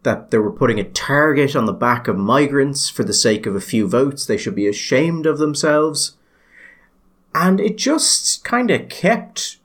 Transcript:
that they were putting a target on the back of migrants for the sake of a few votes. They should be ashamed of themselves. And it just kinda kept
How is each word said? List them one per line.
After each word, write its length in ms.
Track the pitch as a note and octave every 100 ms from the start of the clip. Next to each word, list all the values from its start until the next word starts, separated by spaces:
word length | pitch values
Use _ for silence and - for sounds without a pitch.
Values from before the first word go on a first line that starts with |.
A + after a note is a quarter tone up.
that 280 | - G#2+ -
they 60 | A2+
were 140 | G#2+
putting 280 | - C3 G#2+
a 40 |
target 720 | G2 - - C#3 D3+ C#3+ C#3 C#3
on 100 | A2
the 80 |
back 340 | F2+ A#2+ A#2+ A#2+
of 100 | F#2+
migrants 720 | G2 C3 D3 C#3 C#3 C#3 -
for 140 | -
the 100 | A2
sake 320 | G#2 A#2+ G#2+ G#2
of 100 | G2
a 60 |
few 260 | - A2+ G#2
votes. 380 | A#2 C#3 C#3 -
They 120 | G#2
should 180 | - G2+
be 120 | G2+
ashamed 580 | G#2 - C3 D#3+ E3 D#3
of 120 | C#3+
themselves. 800 | D3+ D3 D#3+ D3+ D#3 D3 - _ _ _ _ - - - _ _ _ _ _
And 260 | - F3 F#3+
it 180 | A3 -
just 680 | - D4+ - - - -
kinda 360 | - A#3+ B3 D3
kept 800 | - - F3+ A3+ - - - -